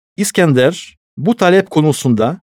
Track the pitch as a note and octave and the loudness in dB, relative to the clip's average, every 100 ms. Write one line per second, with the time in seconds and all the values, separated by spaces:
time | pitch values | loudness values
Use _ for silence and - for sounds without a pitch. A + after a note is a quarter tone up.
0 | _ - G3+ - E3+ B2+ C3 F3 - _ | _ -8 -4 0 2 2 2 0 -10 _
1 | _ - D#3 A#3 F3+ F#3 F#3+ D#3+ D3+ C3+ | _ -6 -4 0 2 2 0 0 0 0
2 | C3 A2 A2+ F3+ | -2 0 -2 -4